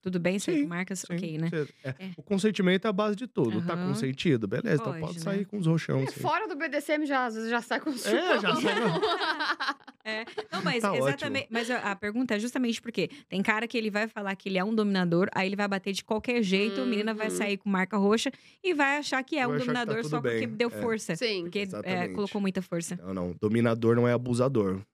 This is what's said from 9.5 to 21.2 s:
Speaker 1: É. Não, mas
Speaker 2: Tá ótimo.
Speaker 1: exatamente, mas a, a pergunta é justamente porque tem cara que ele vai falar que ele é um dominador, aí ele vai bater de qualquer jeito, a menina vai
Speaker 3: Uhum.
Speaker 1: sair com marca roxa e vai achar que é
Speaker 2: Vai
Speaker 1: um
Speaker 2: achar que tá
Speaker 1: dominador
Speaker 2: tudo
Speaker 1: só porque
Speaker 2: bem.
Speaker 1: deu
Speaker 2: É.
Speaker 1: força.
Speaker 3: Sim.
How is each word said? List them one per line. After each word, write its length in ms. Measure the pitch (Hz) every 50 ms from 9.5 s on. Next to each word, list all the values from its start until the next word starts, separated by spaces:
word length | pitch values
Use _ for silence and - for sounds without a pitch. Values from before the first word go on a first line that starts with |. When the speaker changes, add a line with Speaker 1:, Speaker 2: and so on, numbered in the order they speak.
| 240 - 277 269 285 - - - - _ _ 220
Speaker 1:
É. 160 | 220 220 226 233 - - 427 -
Não, 120 | 320 359 381
mas 180 | - 269 233
Speaker 2:
Tá 100 | 214 202 190
ótimo. 140 | - -
Speaker 1:
exatamente, 420 | - 233 - 311 294 269 - - -
mas 200 | 220 233 233 226
a, 200 | 254 233 208 208
a 40 | 196
pergunta 380 | 196 - 208 208 240 262 240 226
é 40 | 208
justamente 420 | 214 247 - 285 254 233 233 -
porque 300 | - 233 - - 175 - - - - _
tem 140 | - 185 196
cara 260 | - 214 220 226 226
que 80 | -
ele 140 | 240 220 214
vai 180 | 196 208 214 220
falar 260 | - 220 202 196 196
que 120 | 190 - 196
ele 80 | 190
é 80 | 185 180
um 100 | 208 226
dominador, 540 | 220 214 208 196 190 180 175 165 170 185 202 -
aí 120 | - 190
ele 80 | 190 196
vai 120 | 196 208 202
bater 240 | 196 196 - 202 196
de 100 | 185 -
qualquer 400 | - 226 214 214 - 247 240 226
jeito, 380 | 185 190 190 202 226 - 269
a 60 | 262
menina 260 | 247 233 208 208 220 220
vai 160 | 214 220 220
Speaker 3:
Uhum. 80 | 180
Speaker 1:
sair 220 | 180 220 202 202 196
com 100 | _ 208
marca 300 | 196 185 185 185 - 208
roxa 320 | 196 202 208 233 - 277 - - - - - _ -
e 80 | 381 349
vai 240 | 285 285 269 277
achar 260 | 294 285 - - 262 269
que 140 | - -
é 100 | 302 254
Speaker 2:
Vai 20 | 240
Speaker 1:
um 80 | -
Speaker 2:
achar 100 | - 254
que 0 |
tá 60 | 240 - - 240
Speaker 1:
dominador 120 | 220 - - -
Speaker 2:
tudo 80 | -
Speaker 1:
só 100 | - - -
porque 240 | 123 117 113 -
Speaker 2:
bem. 100 | 226 220
Speaker 1:
deu 120 | 214 240 240 233
Speaker 2:
É. 80 | 214
Speaker 1:
força. 340 | 208 233 226 220 - - 185
Speaker 3:
Sim. 280 | 160